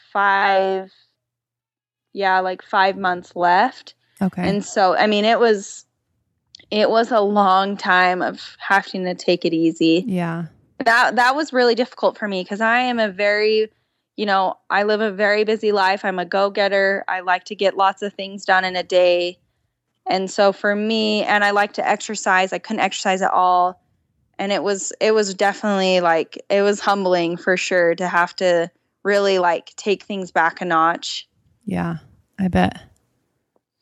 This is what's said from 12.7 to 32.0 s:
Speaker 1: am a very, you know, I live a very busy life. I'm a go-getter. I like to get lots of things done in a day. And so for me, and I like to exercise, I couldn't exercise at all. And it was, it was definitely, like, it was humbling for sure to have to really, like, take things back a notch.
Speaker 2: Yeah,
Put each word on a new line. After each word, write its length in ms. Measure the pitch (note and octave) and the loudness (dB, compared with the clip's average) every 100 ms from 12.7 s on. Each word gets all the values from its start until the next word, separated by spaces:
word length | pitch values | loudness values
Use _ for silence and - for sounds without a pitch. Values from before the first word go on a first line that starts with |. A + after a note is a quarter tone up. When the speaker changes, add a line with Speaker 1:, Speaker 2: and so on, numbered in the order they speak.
| A#3+ | 0
Speaker 1:
am 180 | B3+ A#3 | 0 -2
a 80 | G#3+ | -2
very, 600 | F#3 G#3 G#3 G#3+ G#3+ G#3+ _ _ _ _ - | -2 0 0 2 0 -2 _ _ _ _ -6
you 100 | G#3 | -2
know, 300 | G3 F#3 - - | 0 0 -6 -2
I 140 | F#3+ | 0
live 160 | G#3 G#3 | 0 0
a 100 | A3 | -2
very 320 | F#3 G#3 G#3 | -2 0 0
busy 280 | G#3+ A3 G#3+ | 0 -2 0
life. 320 | G#3 F#3 G3+ | 2 2 0
I'm 140 | G3+ F#3 | -4 -4
a 40 | |
go-getter. 800 | F3 G3 G3+ G3+ G3 G3 G3 G3 - | -2 0 0 0 0 2 0 0 -4
I 120 | F#3 | -4
like 240 | F3+ F3+ - | -2 -2 -4
to 80 | F#3+ | -2
get 200 | G3 - | -2 2
lots 240 | F#3+ F#3+ | 0 0
of 120 | G3+ | -8
things 300 | - G3 G3 | -10 -12 -8
done 200 | - F#3 | 0 0
in 120 | F#3 F3+ | 0 -4
a 60 | |
day. 540 | F3 F#3 F3+ F3 F3 F#3 _ _ _ _ _ _ - | 0 2 4 2 0 -6 _ _ _ _ _ _ -6
And 240 | F#3+ F#3+ | -4 -4
so 220 | - G3+ | 0 0
for 220 | G3 G#3 | 2 -2
me, 500 | G#3 G#3+ A3 G#3+ G#3+ | -2 -2 0 0 0
and 200 | - G#3 | 0 0
I 60 | G3+ | 2
like 240 | G3+ G3+ | 0 -2
to 120 | - - | -2 -2
exercise, 680 | G#3 - G#3 A3 F#3 F#3+ | -2 -4 -6 0 2 0
I 60 | F3+ | -4
couldn't 220 | - A3 | -6 -4
exercise 400 | G3 - G#3 F#3+ | -4 -4 -4 -2
at 120 | F#3+ | 0
all. 480 | - F#3 F3+ F3+ F#3 _ _ _ _ _ - | 2 2 2 0 -4 _ _ _ _ _ -8
And 120 | G3 | -4
it 100 | G3 | -2
was, 300 | F3 G3 - - | -2 -4 -6 -2
it 120 | A3 | 0
was 220 | A3 G3+ | 2 0
definitely, 640 | F#3 G3+ G3+ G#3+ G3 F#3+ F#3 | -2 -2 -2 -2 0 2 2
like, 400 | F3 E3 - - - | 2 0 -2 -8 -4
it 140 | G3+ | 0
was 160 | G3+ G3+ | 0 0
humbling 580 | - G3+ F#3 F3+ E3+ F3 | 0 0 2 0 0 -4
for 200 | - F3+ | -2 -2
sure 380 | - F#3 E3+ E3+ | 0 2 2 0
to 100 | F3+ | -2
have 280 | F3+ F3 - | 0 -2 0
to 340 | F#3 F3 E3+ _ _ _ | 0 0 -2 _ _ _
really, 380 | F#3+ G3+ G3+ F#3+ | -2 2 2 2
like, 340 | F3 E3 - - | 2 0 -6 -8
take 280 | G#3+ F#3+ | -4 -4
things 260 | - G3+ F3+ | -6 -10 -4
back 300 | F3+ E3 - | 0 0 -2
a 40 | |
notch. 640 | F3+ E3 E3 F3 - - - _ _ _ G3+ | -2 0 0 -2 -8 -12 -14 _ _ _ -8
Speaker 2:
Yeah, 300 | F3+ E3+ E3 | -6 -6 -8